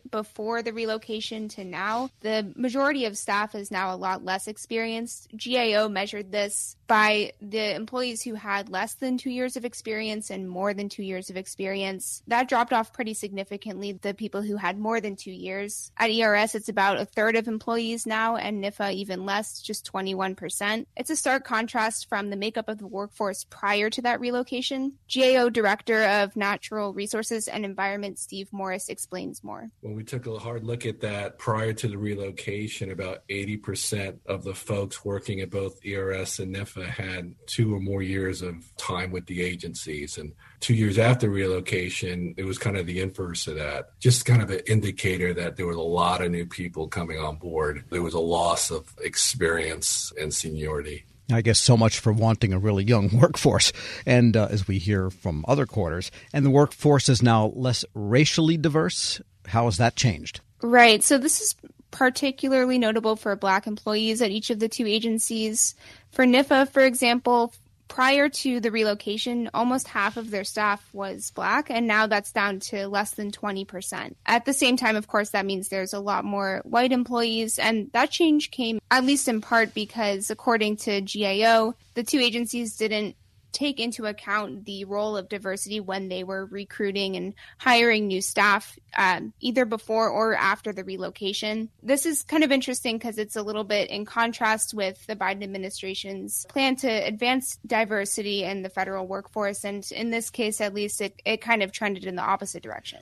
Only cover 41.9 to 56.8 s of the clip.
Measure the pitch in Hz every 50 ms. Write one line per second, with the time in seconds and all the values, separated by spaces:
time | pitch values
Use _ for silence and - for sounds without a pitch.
41.9 | - - 95 90 90 87 87 85 - - 95 95 95 - - 107 98 95 85 90
42.9 | 87 92 95 95 - - 92 87 85 - - 82 76 78 73 73 71 65 - -
43.9 | _ - - 127 120 - - - 123 117 104 92 95 90 - - 110 107 101 98
44.9 | - - - 95 92 90 90 90 87 87 87 82 - - 90 87 85 82 82 85
45.9 | 87 87 87 87 90 87 90 87 87 87 85 85 - - 87 85 - 80 78 78
46.9 | - 92 85 80 80 78 76 76 78 80 87 87 80 78 78 - 73 - - -
47.9 | 87 87 87 82 85 82 82 82 85 85 85 85 85 - - - 82 78 - -
48.9 | - - 87 87 - - - - - - 87 82 82 82 80 80 80 80 - -
49.9 | - - - - - - 78 78 - - - 80 78 78 76 76 76 73 73 76
50.9 | 73 73 - - - _ _ - 117 117 107 117 104 - - - 123 113 113 107
51.9 | - - - 113 107 113 113 113 110 - 117 98 95 92 101 107 101 98 98 113
52.9 | 120 104 98 95 107 120 170 - - - - 135 92 - - - - - - -
53.9 | - - - - 123 123 120 117 104 110 104 - - 104 95 - 98 95 85 107
54.9 | 104 95 92 92 - - - 95 78 76 80 - 139 143 - - - 110 90 78
55.9 | 80 90 - - - - - - - 147 139 139 131 143 147 143 - -